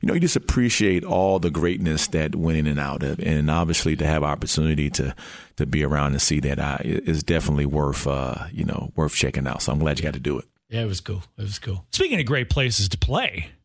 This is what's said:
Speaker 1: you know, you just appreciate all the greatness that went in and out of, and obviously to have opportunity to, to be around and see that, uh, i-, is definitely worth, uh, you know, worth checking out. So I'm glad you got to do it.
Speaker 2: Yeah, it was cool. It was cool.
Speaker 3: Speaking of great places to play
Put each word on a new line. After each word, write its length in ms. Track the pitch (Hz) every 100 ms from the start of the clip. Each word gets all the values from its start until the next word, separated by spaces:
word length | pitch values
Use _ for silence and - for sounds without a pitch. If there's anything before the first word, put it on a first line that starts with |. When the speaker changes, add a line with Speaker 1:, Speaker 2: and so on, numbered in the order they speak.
Speaker 1:
you 40 | -
know, 60 |
you 60 | -
just 160 | 170 135
appreciate 680 | - - 123 - 104 90
all 340 | 87 90 95 95
the 120 | 85
greatness 580 | 78 85 92 90 80 -
that 260 | 85 78
went 240 | 80 82 80
in 80 | 76
and 120 | 71
out 240 | 71 69
of, 160 | 69 78
and 300 | - 78 76
obviously 460 | 80 85 82 82 76
to 100 | 76
have 160 | 78
opportunity 680 | 73 71 69 - 78 76 73
to, 240 | - 67 - - - - -
to 100 | 69
be 160 | 71
around 280 | 71 73 71
and 80 | 69
see 200 | - 76
that, 180 | 69 69
uh, 200 | 71 71
i-, 20 |
is 380 | - - - 78
definitely 440 | 73 82 76 73 71
worth, 400 | 73 71 69 71
uh, 400 | 67 65 60 -
you 120 | -
know, 280 | - - - -
worth 180 | 76
checking 320 | - - - 67
out. 160 | 60
So 100 | -
I'm 60 | 71
glad 200 | 80 71
you 40 |
got 100 | 80
to 60 | 69
do 180 | 67 69
it. 60 | - _ _
Speaker 2:
Yeah, 140 | 113
it 40 | 113
was 140 | 92
cool. 220 | - 95 - -
It 40 |
was 160 | 104 101
cool. 280 | - 95 -
Speaker 3:
Speaking 280 | - 381 226
of 60 | 123
great 240 | 139 123
places 380 | - 127 110 101
to 80 | -
play 480 | - 147 247 - 78 -